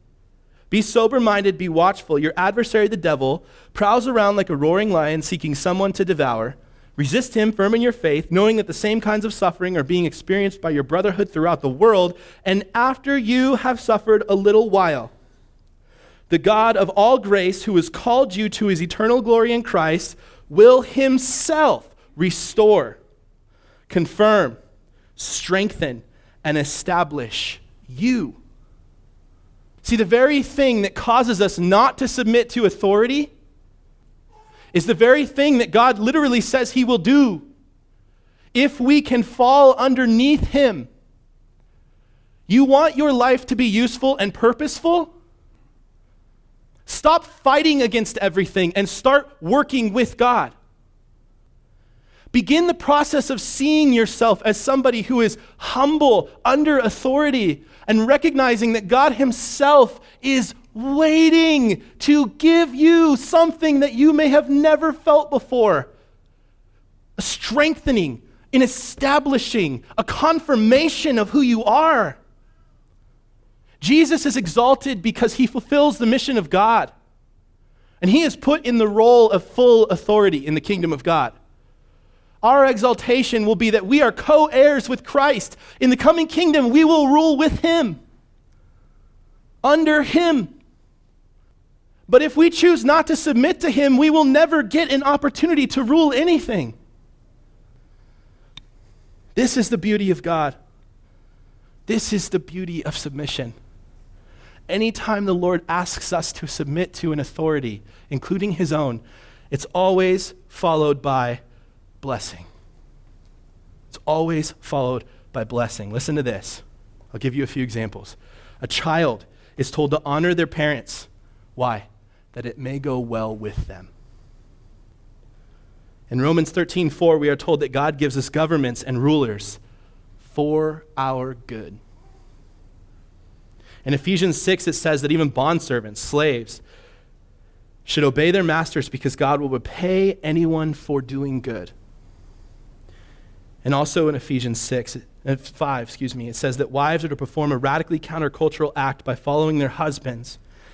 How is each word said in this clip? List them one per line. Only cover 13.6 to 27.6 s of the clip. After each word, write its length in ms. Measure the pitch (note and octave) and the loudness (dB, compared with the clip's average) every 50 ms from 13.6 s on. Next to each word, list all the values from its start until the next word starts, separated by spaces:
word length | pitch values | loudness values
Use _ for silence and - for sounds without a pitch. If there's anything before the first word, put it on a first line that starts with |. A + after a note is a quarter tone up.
| - B3+ B3+ A3+ | -2 -2 -4 -2
suffered 440 | - - A3 G#3 - A3 G#3+ G#3 - - | -2 0 0 0 2 2 2 2 2 0
a 60 | G3+ | 0
little 340 | G3 G3 G3+ G#3 G#3+ A#3 A3 | 2 2 4 4 4 4 4
while, 440 | F#3 G3 F#3 E3+ D3 B2+ A2+ A2+ - _ _ _ _ _ _ _ _ _ _ _ _ _ _ _ _ _ _ _ _ _ _ - | 2 2 2 2 0 -4 -6 -10 -16 _ _ _ _ _ _ _ _ _ _ _ _ _ _ _ _ _ _ _ _ _ _ -4
the 100 | E3+ D#3+ | -2 0
God 380 | C3+ G3 G#3+ G#3+ A3 A3+ A3+ | 2 2 2 2 2 2 2
of 120 | G3 G3 F3+ | 0 0 0
all 280 | F#3+ G3+ G3+ A#3 C4 C#4 | 2 2 4 4 4 2
grace, 440 | G3+ G3+ G3+ G3 F3+ F#3 F#3+ - - | 2 2 0 2 2 0 -4 -4 -4
who 140 | G#3+ G3 | -2 0
has 120 | F3 E3 - | 0 0 0
called 460 | - - - A#3+ A#3 C4 C4+ G3+ F3+ | -4 -8 -4 0 2 2 2 0 -2
you 140 | G3+ G#3+ G#3 | -4 -4 -4
to 180 | - - A3 | -4 -2 -2
his 160 | G3+ F#3+ D#3 F3 | -2 -2 -2 -4
eternal 400 | E3+ - - G#3+ A3+ A#3+ C4 G3+ | -6 -4 -2 0 0 0 0 2
glory 300 | A#3 A#3 A3+ A3+ A#3+ A#3 | 2 2 2 2 2 0
in 100 | A#3 A#3 | -2 -4
Christ, 540 | - - F3+ D#3 D#3+ D#3+ E3+ - - - - - - - - - - | -2 -2 -2 0 0 -2 -2 -4 -8 -14 -18 -20 -20 -20 -20 -20 -2
will 340 | D3 F3 G#3+ A#3+ B3+ B3+ A#3+ | 4 8 8 10 8 8 4
himself 1120 | - - C4+ C4+ C4+ C4 B3+ - - - - - - D#4+ D#4 D#4 C4 E3 - - - _ _ _ _ _ | 0 -2 0 0 2 2 0 -2 -2 -4 -4 -4 -2 0 2 2 2 2 0 -6 -14 _ _ _ _ _
restore, 840 | D3+ F3 F#3 F3 - - - - A3 G#3+ G#3+ G#3 F3 C3 A2 G2 - _ _ _ _ _ _ _ _ _ _ _ _ _ _ _ _ _ - | -4 -2 -2 -2 -4 -8 -4 0 4 4 6 6 4 2 -2 -6 -16 _ _ _ _ _ _ _ _ _ _ _ _ _ _ _ _ _ -6
confirm, 720 | - F3+ E3 - - - G#3 G#3+ G#3+ G3+ E3 B2+ A#2 - - _ _ _ _ _ _ _ _ _ _ | -2 -2 -2 -2 0 2 2 4 4 4 2 0 -4 -10 -20 _ _ _ _ _ _ _ _ _ _
strengthen, 840 | - - - - - - - F3+ F#3+ G3+ G#3 - - E3+ C#3 B2 A#2 - _ _ _ _ _ _ _ - | -14 -12 -10 -10 -10 -6 -4 -2 -2 -2 -2 -4 -6 -8 -8 -8 -10 -16 _ _ _ _ _ _ _ -6
and 140 | D#3 D3 D3+ | -4 -4 -2
establish 1040 | C#3 C#3+ - - - F#3+ F3+ E3+ F3 D3 D3 C#3+ A#2+ G#2+ - - - - - - | -4 -4 -6 -8 -6 -4 -2 -2 -2 -4 -6 -8 -10 -10 -10 -10 -10 -10 -12 -14